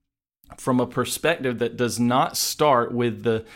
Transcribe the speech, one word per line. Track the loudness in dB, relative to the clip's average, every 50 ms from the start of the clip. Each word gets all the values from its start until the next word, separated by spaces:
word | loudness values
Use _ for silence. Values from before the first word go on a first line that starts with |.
| _ _ _ _ _ _ _ _ _ -20 -20
from | -6 -2 0 0 2
a | 0
perspective | 0 -2 -4 -4 -4 -4 -2 0 0 0 0 -2 -4 -2 -2
that | -2 -4 -2
does | -2 -2 -2 0 0
not | 2 2 4 2 2 0 -2
start | -4 -4 -4 -2 2 2 4 4 4 2 0 0
with | 0 0 -2 -2 -2 -2
the, | -2 -2 -2 -4 -8 -16